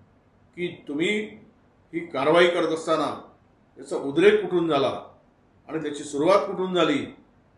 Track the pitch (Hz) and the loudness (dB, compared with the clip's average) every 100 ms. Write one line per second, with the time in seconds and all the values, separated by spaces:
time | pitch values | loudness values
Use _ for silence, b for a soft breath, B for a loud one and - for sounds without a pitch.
0 | _ _ _ _ _ 170 175 - - 143 | _ _ _ _ _ -8 -8 -8 -8 -2
1 | 185 214 214 214 - _ _ _ _ 165 | 0 -2 -4 -12 -20 _ _ _ _ -10
2 | 170 131 143 170 175 170 160 160 170 156 | -6 -2 4 6 6 4 -2 -2 -2 -2
3 | 139 - - _ _ _ _ - - 160 | -2 -6 -14 _ _ _ _ -20 -8 -6
4 | 139 151 202 214 180 175 165 143 120 - | -2 4 4 4 2 -2 0 2 0 -4
5 | - - _ _ _ _ - 156 147 147 | -12 -20 _ _ _ _ -10 -8 -6 -8
6 | 143 139 160 196 - 180 185 180 156 135 | -8 0 4 4 2 -4 -2 0 2 0
7 | 110 - _ _ _ | -4 -14 _ _ _